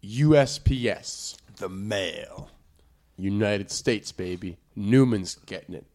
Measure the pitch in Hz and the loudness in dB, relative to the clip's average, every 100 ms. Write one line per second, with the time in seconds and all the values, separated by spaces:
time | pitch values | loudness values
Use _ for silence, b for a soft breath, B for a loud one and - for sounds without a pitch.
0 | 101 113 151 151 135 - - 131 117 95 | -8 2 6 6 6 2 0 2 -2 -4
1 | - - - - _ - 95 92 104 101 | -8 -12 -14 -16 _ -12 -10 -8 -4 -2
2 | 87 80 82 - - _ _ _ _ _ | -4 -6 -14 -16 -18 _ _ _ _ _
3 | _ - 95 101 104 104 98 - - 110 | _ -8 -4 0 0 0 -4 -4 -2 -2
4 | - - 92 90 95 85 _ - 101 127 | -4 -10 -8 -8 -10 -14 _ -8 2 6
5 | 131 110 90 - - 95 - 85 - | 6 2 -4 -12 -12 -14 -12 -16 -16